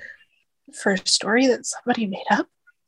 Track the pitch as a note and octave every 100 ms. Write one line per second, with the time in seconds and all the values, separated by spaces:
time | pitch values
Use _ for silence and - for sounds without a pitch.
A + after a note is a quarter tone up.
0 | - - _ _ _ _ - - - F#3+
1 | - - F#3+ A#3 C4 A#3 - - - A#3+
2 | G#3 F#3+ - - - _ _ _